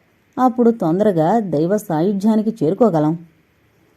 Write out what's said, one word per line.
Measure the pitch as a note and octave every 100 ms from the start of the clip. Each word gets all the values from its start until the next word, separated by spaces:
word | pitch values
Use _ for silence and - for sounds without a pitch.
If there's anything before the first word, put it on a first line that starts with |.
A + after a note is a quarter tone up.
| _ _ _ -
అప్పుడు | B3+ A#3+ A#3
తొందరగా | A#3 E3+ F3+ G#3 E3 D#3+ A3+
దైవ | F#3+ D3 E3+ G#3
సాయుధ్యానికి | G#3 D#3 F#3 G3 G#3+ A3 G#3+ A3+
చేరుకోగలం." | D3 G3 A3+ D#3+ D3+ E3+ - _ _ _ _ _ _